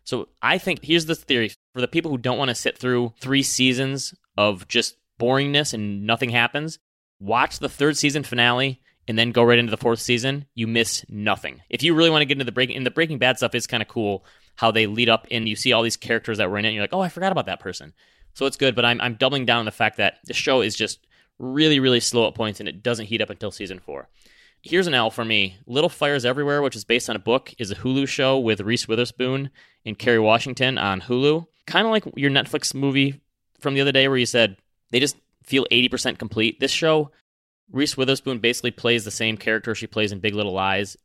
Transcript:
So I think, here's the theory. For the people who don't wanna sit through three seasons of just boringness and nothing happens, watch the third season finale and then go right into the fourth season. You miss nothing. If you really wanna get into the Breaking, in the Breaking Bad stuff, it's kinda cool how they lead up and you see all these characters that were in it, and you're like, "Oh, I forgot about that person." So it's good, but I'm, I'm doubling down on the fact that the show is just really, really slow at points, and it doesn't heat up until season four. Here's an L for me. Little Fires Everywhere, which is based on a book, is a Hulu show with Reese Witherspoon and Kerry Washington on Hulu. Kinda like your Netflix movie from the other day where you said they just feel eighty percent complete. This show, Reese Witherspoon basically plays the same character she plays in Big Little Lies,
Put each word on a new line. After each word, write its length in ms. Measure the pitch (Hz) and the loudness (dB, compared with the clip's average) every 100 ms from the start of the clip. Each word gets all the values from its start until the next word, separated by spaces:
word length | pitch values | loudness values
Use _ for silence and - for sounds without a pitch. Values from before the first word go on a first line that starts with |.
So 240 | - 127 - _ | -8 -6 -6 _
I 160 | 120 180 | 0 0
think, 260 | 190 147 | 0 -6
here's 220 | - 170 160 | 0 0 0
the 80 | |
theory. 360 | 160 - 127 107 - _ | -6 0 0 0 -6 _
For 80 | 127 | -6
the 80 | 123 | -4
people 220 | 160 160 | -2 -4
who 80 | 131 | -4
don't 180 | 127 120 | -2 -2
wanna 180 | 135 | -2
sit 220 | 117 - - | -2 -4 -4
through 380 | 127 123 120 - | -2 0 -2 -6
three 240 | 127 139 | 0 0
seasons 720 | 131 - 127 123 135 135 - - _ - | 0 2 2 2 -2 -6 -10 -14 _ 0
of 320 | 104 95 80 | 0 0 -4
just 300 | 117 - - _ _ | -2 -2 -8 _ _
boringness 540 | 120 131 143 143 147 | 0 2 2 0 -2
and 340 | 113 104 101 104 | -4 -6 -6 -2
nothing 220 | 117 117 | -2 0
happens, 500 | 120 120 147 160 - _ _ _ _ | 0 0 0 -6 -10 _ _ _ _
watch 420 | 98 113 151 - | -2 0 0 -2
the 80 | 135 | -8
third 260 | - 143 143 | 0 0 2
season 280 | 147 147 | 0 -2
finale 580 | - 120 120 123 135 127 _ _ - | -4 2 2 4 0 -4 _ _ -6
and 100 | 110 | 0
then 140 | 117 | 2
go 100 | 120 | 4
right 160 | 120 120 | 6 6
into 140 | 120 | 4
the 40 | 107 | 0
fourth 220 | 123 117 | 0 0
season. 480 | - 120 131 143 143 | 0 0 0 -4 -8
You 140 | - 113 | -6 -2
miss 360 | 117 113 - - | 0 0 -2 -8
nothing. 520 | 104 104 95 73 64 _ | -6 -2 -2 -4 -14 _
If 140 | - | -2
you 100 | 147 | 0
really 160 | 160 165 | 4 4
wanna 160 | 156 | 4
get 120 | 143 139 | 2 0
into 80 | |
the 80 | 123 | -2
Breaking, 240 | 123 127 131 | -2 -2 -2
in 80 | |
the 60 | 127 | -4
Breaking 280 | - 165 139 | 0 -2 0
Bad 180 | 123 127 | 0 2
stuff, 160 | 120 | 0
it's 140 | 123 - | -2 -4
kinda 180 | 120 | -4
cool 400 | 107 - 104 98 - _ _ | -4 -4 -2 -4 -8 _ _
how 160 | - 117 | 0 2
they 160 | 110 107 | 4 2
lead 220 | 107 120 | 2 2
up 180 | 113 - | 2 0
and 200 | 120 110 | -4 -4
you 80 | 104 | -2
see 160 | 131 | 2
all 100 | 113 | 2
these 140 | 117 - | 2 -2
characters 420 | - 117 - 107 | -2 -2 -2 -2
that 100 | 92 | -2
were 80 | 101 | 0
in 80 | |
it, 40 | 107 | -2
and 60 | 107 | -2
you're 80 | |
like, 80 | 101 | -4
"Oh, 80 | 185 | -2
I 80 | 180 | -4
forgot 240 | 170 190 | -2 -2
about 140 | 170 107 | -2 -4
that 120 | 85 | -8
person." 360 | 95 90 73 _ _ _ - | -10 -12 -16 _ _ _ -20
So 120 | - 135 | -4 -4
it's 100 | - | 0
good, 200 | 135 117 | 0 2
but 80 | |
I'm, 160 | 120 120 | 0 0
I'm 140 | 123 | -2
doubling 300 | 113 131 139 | 0 0 0
down 140 | 123 120 | 2 2
on 60 | |
the 80 | 110 | 0
fact 240 | - 110 - | 0 -2 2
that 220 | 98 - | 0 -2
the 100 | - | -8
show 260 | - - 131 | -4 2 2
is 160 | 110 - | 2 -2
just 280 | 110 - _ _ _ _ | -6 -6 _ _ _ _
really, 400 | 127 135 156 143 | -6 2 4 4
really 180 | 131 120 | 4 2
slow 300 | - 120 110 | 2 2 0
at 80 | - | 0
points, 240 | 110 98 | -6 -6
and 80 | 104 | -10
it 120 | 80 | -6
doesn't 220 | 120 113 107 | -4 -4 -4
heat 140 | 113 | -4
up 100 | 107 | -4
until 200 | 98 104 | -6 -10
season 300 | - 98 92 | -10 -12 -12
four. 280 | - 69 - _ _ _ _ _ | -12 -14 -14 _ _ _ _ _
Here's 240 | - 175 180 | -2 0 2
an 80 | |
L 160 | 131 113 | 0 0
for 140 | - | -2
me. 320 | 113 107 95 92 - | 0 0 0 -6 -4
Little 240 | 123 165 | 0 0
Fires 340 | - 147 143 | 0 0 0
Everywhere, 380 | 120 131 143 143 | 0 0 0 0
which 140 | 139 110 | -2 -4
is 80 | |
based 260 | - 120 - | 0 0 0
on 60 | 107 | -6
a 20 | |
book, 340 | 101 127 - - | 0 0 -2 -10
is 140 | 104 | -10
a 40 | 104 | -6
Hulu 300 | 117 131 135 | -2 -2 -2
show 320 | - 131 135 | 0 2 2
with 220 | 117 104 | 2 0
Reese 260 | 101 101 - | 0 -2 -2
Witherspoon 640 | 113 123 - 127 135 139 - _ _ | -2 -2 -2 -2 -2 -6 -12 _ _
and 140 | 110 104 | -12 -4
Kerry 220 | 123 117 | 2 4
Washington 580 | 107 113 139 - 131 131 | 6 4 0 -2 -2 0
on 220 | 98 95 | -2 -4
Hulu. 440 | - 123 139 156 170 _ - | -2 0 2 0 -2 _ -2
Kinda 220 | 170 226 | 0 2
like 160 | 220 - | 0 -2
your 160 | - 139 | -2 2
Netflix 420 | 139 113 - - | 2 0 -2 -4
movie 480 | 135 139 135 139 139 _ _ _ _ | -2 0 2 2 -2 _ _ _ _
from 160 | 143 | -2
the 60 | 139 | 0
other 100 | 139 | 2
day 160 | 135 135 | 4 4
where 120 | 135 | 2
you 80 | 120 | 2
said 300 | 120 110 95 _ _ _ | 2 2 0 _ _ _
they 100 | 120 | 0
just 160 | 143 - _ _ | 0 -2 _ _
feel 240 | - 135 - | -2 0 2
eighty 160 | 120 123 | 2 2
percent 320 | 123 131 - | 0 -2 -4
complete. 400 | 113 110 110 - | -6 -2 0 0
This 100 | 135 | -2
show, 400 | - 160 156 147 _ _ _ _ _ _ | 0 2 2 0 _ _ _ _ _ _
Reese 240 | 123 139 - | -2 -2 0
Witherspoon 420 | 131 135 - 123 | 0 0 -2 0
basically 320 | 117 120 123 | 0 0 -4
plays 340 | - 120 117 | -4 0 0
the 60 | 104 | 0
same 280 | - 110 110 | -4 -2 -2
character 360 | - 110 117 | -2 -2 -2
she 120 | 107 113 | -6 -6
plays 260 | 110 107 | -4 -4
in 80 | 101 | -2
Big 140 | 107 | -4
Little 180 | 104 104 | -2 -2
Lies, 420 | 92 95 95 101 - | -2 0 -2 -4 -10